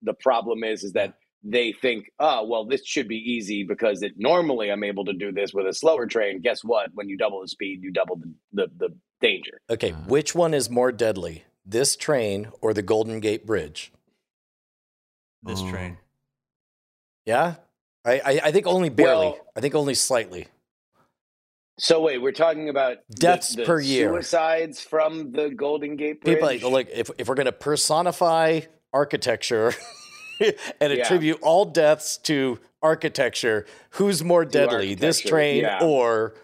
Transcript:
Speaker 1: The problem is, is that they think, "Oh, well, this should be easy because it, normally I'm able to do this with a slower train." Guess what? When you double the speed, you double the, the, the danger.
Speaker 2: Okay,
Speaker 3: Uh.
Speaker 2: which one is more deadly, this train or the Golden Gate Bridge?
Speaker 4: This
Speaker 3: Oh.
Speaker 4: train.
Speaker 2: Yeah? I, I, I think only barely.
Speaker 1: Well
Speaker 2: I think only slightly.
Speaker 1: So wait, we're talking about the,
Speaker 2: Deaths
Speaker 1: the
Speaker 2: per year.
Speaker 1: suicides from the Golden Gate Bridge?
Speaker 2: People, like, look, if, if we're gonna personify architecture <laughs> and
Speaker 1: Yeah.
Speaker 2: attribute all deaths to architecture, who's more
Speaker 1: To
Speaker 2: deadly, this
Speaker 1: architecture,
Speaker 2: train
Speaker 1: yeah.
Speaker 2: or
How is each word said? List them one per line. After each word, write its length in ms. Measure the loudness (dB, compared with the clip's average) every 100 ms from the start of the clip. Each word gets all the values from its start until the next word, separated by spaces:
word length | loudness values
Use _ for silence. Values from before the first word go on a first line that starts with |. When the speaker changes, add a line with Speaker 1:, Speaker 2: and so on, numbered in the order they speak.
Speaker 1:
The 100 | -6
problem 500 | 0 2 2 0 -4
is, 220 | -2 -4
is 80 | -4
that 220 | -2 -2 -4 _ _
they 300 | -4 -2 -2
think, 380 | -2 -2 -2 -6 -2
"Oh, 260 | 0 0 -2
well, 200 | -4 -2
this 180 | -4 -4
should 220 | -4 -4
be 80 | -6
easy 480 | -4 -6 -4 -6
because 380 | -4 -2 0 0
it, 100 | -6 -2
normally 540 | 2 2 2 -2 -2
I'm 140 | -2
able 220 | -4 -4 -6
to 80 |
do 180 | -6 -6
this 220 | -4 -4
with 120 | -2 -4
a 60 |
slower 340 | 0 2 2 0
train." 360 | -2 -2 -2
Guess 200 | -4 -4
what? 280 | -2 -2 -2
When 160 | -8 -10
you 80 | -4
double 240 | -4 -4
the 80 | -10
speed, 320 | -12 -10 -10
you 80 | -6
double 240 | -4 -2 -4
the, 120 | -12 -20 _
the, 140 | -4 -4 -4
the 120 | -8 -8 _ _
danger. 380 | -2 -2 -8 -18 -8
Speaker 2:
Okay, 220 | -4 -4
Speaker 3:
Uh. 40 | -4 -2
Speaker 2:
which 280 | 0 0
one 180 | 0 0
is 160 | 0 0
more 240 | 0 0
deadly, 520 | 2 0 0 -6 -12 -20 _
this 320 | -6 0 0 -2
train 520 | -2 0 0 -4 -8 -6
or 140 | -2
the 80 | -2
Golden 360 | 0 0 0 -2
Gate 260 | -2 -2 -2
Bridge? 440 | -4 -4 -12 -18 _ _ _ _ _ _ _ _ _ _ _ _ _ _ _
Speaker 4:
This 180 | -10 -8
Speaker 3:
Oh. 80 | -8
Speaker 4:
train. 260 | -8 -10 -14 _ _ _ _ _ _ _ _ _ _ _ _
Speaker 2:
Yeah? 300 | -2 0 0 -2 _ _ _ _
I, 160 | 0 2
I, 160 | 2 2
I 80 | 2
think 140 | 2 2
only 240 | 0 2
barely. 380 | 2 2 2 0
Speaker 1:
Well 100 | -4 -12 -6
Speaker 2:
I 40 |
think 140 | -2
only 200 | -2 -2
slightly. 520 | -2 0 0 -2 -10 -16 _ _ _ _ _ _ _ _ _ _ _ _ -8
Speaker 1:
So 220 | 2 4
wait, 180 | 4 0
we're 100 | -2
talking 380 | 2 2 2 -2
about 260 | 0 0 -2 -12
the, 60 | 0
Speaker 2:
Deaths 380 | 4 4 0
Speaker 1:
the 100 | -4 0
Speaker 2:
per 120 | 0
year. 300 | 2 2 2
Speaker 1:
suicides 720 | 0 0 0 2 0 -2 -8
from 520 | -4 0 0 -2 -6
the 180 | -4 -4
Golden 460 | -4 -4 -2 -4 -6
Gate 260 | -6 -2
Bridge? 140 | 0 2
Speaker 2:
People, 120 | 2
like, 140 | 0
look, 260 | 0 0 0
if, 200 | -4 -6 -6
if 100 | -4
we're 60 |
gonna 180 | 0 -2
personify 1080 | -2 -2 -2 0 2 0 0 2 4 4 2 -2 _ _
architecture 800 | 0 0 0 -2 -2 0 2 2 0 -8 -20 -20
<laughs> 320 | -20 -20 0
and 140 | 0 0 -6 -2
Speaker 1:
Yeah. 220 | 0 2
Speaker 2:
attribute 340 | 2 2 2 2
all 240 | 4 4 4
deaths 500 | 4 4 4 0 -6
to 340 | 0 2 2 -2 -10 _
architecture, 840 | 2 2 0 0 0 0 0 0 -2 -14 _
who's 340 | 0 2 2
more 220 | 4 4 4
Speaker 1:
To 40 |
Speaker 2:
deadly, 440 | 4 4 2 -2
this 240 | 0 0 0
Speaker 1:
architecture, 100 | 2
Speaker 2:
train 320 | 2 4 2
Speaker 1:
yeah. 160 | 0 2
Speaker 2:
or 500 | 4 4 4 2 0 -6